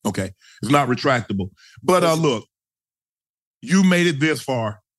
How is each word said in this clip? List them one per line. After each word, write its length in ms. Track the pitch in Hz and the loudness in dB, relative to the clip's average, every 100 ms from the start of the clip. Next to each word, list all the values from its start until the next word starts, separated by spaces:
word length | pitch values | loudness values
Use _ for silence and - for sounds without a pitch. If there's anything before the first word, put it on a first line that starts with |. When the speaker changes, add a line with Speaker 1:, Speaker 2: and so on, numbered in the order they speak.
| - | -8
Speaker 1:
Okay. 240 | 101 92 - _ - | -6 -8 -10 _ -10
It's 80 | 104 | -2
not 180 | 143 131 | 0 0
retractable. 640 | 123 147 123 101 98 95 - _ - | -2 0 -2 -2 -6 -6 -10 _ -10
But, 220 | 139 180 | 0 2
uh, 80 | 170 | 2
Speaker 2:
It's 80 | 160 | 0
Speaker 1:
look, 260 | 160 113 - _ _ _ _ _ _ _ _ _ _ _ | 0 -2 -6 _ _ _ _ _ _ _ _ _ _ _
you 200 | - 190 | 0 2
made 240 | 185 175 175 | 4 4 2
it 140 | 147 | 0
this 220 | 156 147 | -2 -2
far, 380 | - 127 110 104 _ | -4 -4 -4 -8 _